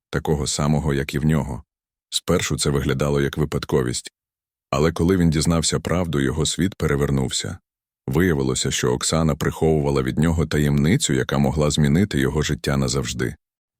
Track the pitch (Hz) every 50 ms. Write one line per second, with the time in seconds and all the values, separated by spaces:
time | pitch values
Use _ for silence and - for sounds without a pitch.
0 | _ - - - - 85 78 73 71 - - - 76 76 76 73 76 76 69 67
1 | 69 - - 69 71 78 78 73 67 71 65 - - _ _ _ _ _ _ _
2 | _ - - - - - 85 90 - - 76 67 - 80 69 69 65 - 65 67
3 | 73 73 71 71 69 67 - 80 76 78 - 71 - - 80 71 64 60 62 -
4 | - - _ _ _ _ _ _ _ _ _ _ _ - - 69 76 85 82 -
5 | 85 85 98 90 87 85 76 80 73 82 82 82 76 - - 71 - - 80 90
6 | 92 80 73 69 69 65 67 76 76 - - - 85 95 - - - 76 71 69
7 | 71 69 69 67 64 - - - - - 87 - _ _ _ _ _ _ _ _
8 | - - 67 80 92 92 80 69 65 64 62 - - 67 65 - - 64 64 62
9 | - - 85 80 82 78 71 - 78 80 - - 80 80 80 76 71 71 69 67
10 | 65 64 - 73 76 85 82 82 78 78 - 76 73 73 71 71 69 80 110 151
11 | - - 67 65 - - 73 69 71 65 62 76 73 73 73 78 76 69 71 87
12 | 104 107 - 69 65 67 67 78 73 - - 60 - - 69 67 67 62 60 69
13 | 62 58 - 62 65 58 - - _ _ _ _ _ _ _